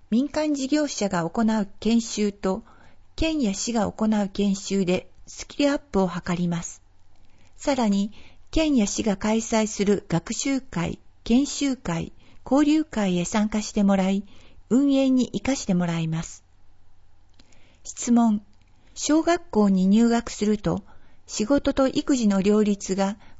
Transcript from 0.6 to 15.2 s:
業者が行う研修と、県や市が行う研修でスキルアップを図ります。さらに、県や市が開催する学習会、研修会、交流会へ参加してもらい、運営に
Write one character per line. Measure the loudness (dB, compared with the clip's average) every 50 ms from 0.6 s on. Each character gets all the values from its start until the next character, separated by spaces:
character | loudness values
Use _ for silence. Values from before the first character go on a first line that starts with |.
| -2
業 | -2 0 0 0 -2
者 | -2 -4 -4 -2
が | -2 -2 -2 -2
行 | -2 0 0
う | 0 0 0 -2 -4 -8 -4
研 | 0 2 2 2
修 | 0 -2 -4 -2 -2 -2 -2
と、 | -2 -4 -4 -4 -4 -6 -14 -20 -20 -20 -20 -20 -20 -20 -14 -6
県 | -2 -2 0 0 0
や | 0 0 -2
市 | -2 -4 -4 -2
が | 0 -2 -2
行 | -2 -2 0
う | 0 2 0 0 -2
研 | -2 -2 0 0 0
修 | -2 -4 -4 -2 0 0
で | 0 0 -2 -2 -8 -16 -20 -20
ス | -20 -16 -16 -16 -12
キ | -4 0 0
ル | 0 0
ア |
ッ | 0
プ | -4 _ 0 0
を | 0 0
図 | -2 -4 -4 -4 -2
り | -2 0
ま | -2 -2 -4 -6
す。 | -10 -14 -18 _ _ _ -20 -20 -20 -20 -20 -20 -20 -20 -20 -20 -20 -20
さ | -6 -2 -2 0
ら | 2 2 2
に、 | 2 2 0 -2 -6 -12 -18 -20 -20 -20 -18 -2 0
県 | 0 2 4 2
や | 2 2
市 | 0 -2 -2 -2
が | -2 -2
開 | 0 0 0 0 0
催 | -2 0 0 0 0
す | 0 -2 -2 2
る | 2 2 0 0 -2
学 | -2 -2 -2 -4 -8
習 | -6 -2 -2 -2 -2
会、 | -4 -6 -6 -4 -4 -4 -6 -8 -14 -20 -20 -16 -2
研 | 2 2 2 2
修 | 0 -2 -2 -2 -2 -2
会、 | -2 -4 -4 -4 -4 -6 -8 -12 -18 -20 -20 -20 -20 -4 0
交 | 2 4 4
流 | 4 4 2 0
会 | -2 -2 -2 0 0 0 0
へ | -2
参 | 0 0 0 0 0
加 | -2 -4
し | -6 -4 -2
て | 2 2
も | 4 4
ら | 2 2 0
い、 | 0 -2 -4 -8 -14 -20 -20 -20 -20 -20 -4 0
運 | 2 2 4 4 2
営 | 2 2 2
に | 2 2